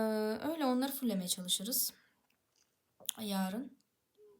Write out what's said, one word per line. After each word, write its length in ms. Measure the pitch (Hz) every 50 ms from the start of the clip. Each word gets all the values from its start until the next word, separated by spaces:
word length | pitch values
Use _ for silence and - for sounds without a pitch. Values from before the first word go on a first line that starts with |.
| 220 220 214 214 214 214 220 - - 294
öyle 140 | 330 320 285
onları 260 | 254 254 247 262 277
fulllemeye 360 | 269 - 262 226 202 190 180 180
çalışırız. 680 | - 185 180 180 - - 196 233 254 - - - - - - _ _ _ _ _ _ _ _ _ _ _ _ _ _ _ _ _ _ _ 208 - - 226
Yarın. 560 | 220 208 196 190 190 190 190 240 285 - - _ _ _ _ _ _ _ _ _ - - -